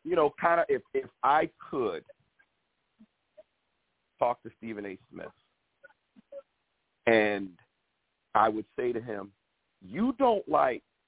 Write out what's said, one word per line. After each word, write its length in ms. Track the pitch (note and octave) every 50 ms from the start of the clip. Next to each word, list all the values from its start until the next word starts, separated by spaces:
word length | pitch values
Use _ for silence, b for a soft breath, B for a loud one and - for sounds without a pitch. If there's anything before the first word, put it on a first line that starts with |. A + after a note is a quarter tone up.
| _
you 120 | D#3+ F3+
know, 180 | E3+ D3+ D3 - -
kinda, 260 | - E3+ E3+ E3+ E3 -
if, 140 | C#3+ B2+ - _ -
if 160 | C3+ C3 - - _ -
I 260 | C3 C#3+ D#3 E3 E3 - _ - -
could 340 | - C#3+ A#2+ G2+ E2+ D2+ - - - _ _ _ _ _ _ _ _ _ _ _ _ _ _ _ _ _ A3 _ _ _ _ _ _ D5+ - _ _ _ _ _ _ _ _ _ _ _ _ _ _ _
talk 240 | C3 A#2+ B2 - _
to 60 | A2+ - _
Stephen 280 | - A2+ A2 G#2 G2+
A. 120 | G2+ F#2 - - _
Smith, 160 | - F2 E2 - - _ _ _ _ _ _ _ _ _ _ - _ _ _ _ _ - _ _ - C#5 - _ _ _ _ _ _ _ _ _ _ _ _
and 440 | A#2+ A2+ A2 G#2 G#2 G#2 G2 G2 F#2+ F2 _ _ _ _ _ _ _ _ _ _ _ _ _ _ _ -
I 140 | A2 G#2+ A2+
would 160 | G#2+ G#2+ G#2+ - _
say 160 | - B2 B2 A#2+
to 80 | A2+
him, 300 | A#2 B2 G#2+ G2+ G2 G2+ G2 _ _ _ _ _ _ _ _ _
You 340 | F#2+ F2+ G#2 D#3+ A3+ C4 B3 A3
don't 300 | C#4 B3 A3 G3 - -
like 360 | D3+ D3 C#3+ C3 A#2 - - _ _ _ _